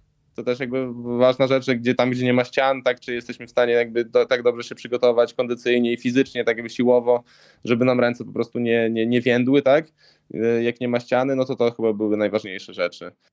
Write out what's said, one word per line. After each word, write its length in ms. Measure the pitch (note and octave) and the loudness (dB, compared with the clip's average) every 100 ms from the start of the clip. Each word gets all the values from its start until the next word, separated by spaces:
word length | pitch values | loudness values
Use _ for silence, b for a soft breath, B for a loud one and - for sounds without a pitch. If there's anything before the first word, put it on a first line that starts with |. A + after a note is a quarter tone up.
| _ _ _ | _ _ _
to 80 | - | -10
też 180 | A2 B2 | -6 -4
jakby 260 | B2+ C3 B2+ A#2+ A#2+ A#2+ | -4 -4 -6 -8 -4 2
ważna 280 | B2+ B2 C3 | 2 4 2
rzecz, 180 | C3+ | 0
że 120 | B2+ A#2+ | 0 -2
gdzie, 180 | A#2+ | 0
tam, 160 | B2 B2+ | 0 0
gdzie 140 | B2 | 0
nie 80 | B2+ | 2
ma 120 | B2 | 2
ścian, 380 | B2 - C3+ C3+ | 0 0 0 0
tak, 180 | B2+ B2 | -2 -4
czy 140 | - | -6
jesteśmy 320 | A#2+ A#2+ A#2+ A#2 | -10 -10 -16 -6
w 40 | |
stanie 220 | - B2 | 0 2
jakby 320 | A#2+ A#2 A#2 | 2 0 -2
do-, 220 | A#2 B2 A#2 | 0 0 2
tak 160 | B2 | 0
dobrze 200 | A#2+ A#2 A#2 | 0 -2 -8
się 60 | |
przygotować 600 | B2 A#2 A#2+ B2 A#2 A#2 | -12 -6 0 2 4 0
kondycyjnie 580 | - A#2+ B2 A#2+ B2 A#2+ | 0 -4 -2 0 2 2
i 40 | A#2+ | 0
fizycznie, 480 | B2 B2+ C3 B2 | 0 0 0 -2
tak 120 | A2+ A2+ | -2 -2
jakby 140 | A#2 | -6
siłowo, 540 | - B2 B2 A#2+ A#2+ - b b b | 0 4 4 4 0 -2 b b b
żeby 200 | - A#2+ | -2 2
nam 160 | B2+ B2 | 2 2
ręce 240 | A#2+ A#2+ | 0 -2
po 80 | G#2+ | -8
prostu 260 | G#2 A2+ A#2+ | -6 -6 -4
nie, 320 | A#2+ A#2 A2+ | 0 0 0
nie, 160 | A2+ A2+ | -2 0
nie 140 | B2 | 0
więdły, 420 | B2 A#2+ B2 C#3+ | 2 0 2 2
tak, 240 | C3+ C#3+ E3 _ b b _ | 4 2 0 _ b b _
e, 280 | F2 A2+ A#2 | -4 -2 0
jak 180 | A#2 A#2+ | -2 -4
nie 80 | B2 | -2
ma 120 | A#2+ | -4
ściany, 360 | A#2 B2 C3+ C3+ | 0 -2 0 -2
no 80 | |
to 120 | B2+ B2+ | -2 0
to 140 | A#2+ | -2
chyba 220 | A#2 A2+ | 0 -2
były 240 | G#2 G#2+ G#2+ | 0 -2 0
najważniejsze 580 | G#2 G#2+ G2+ F#2+ - | 0 -2 -6 -14 -12
rzeczy. 380 | F#2 F2 - F2 _ _ | -6 -6 -6 -18 _ _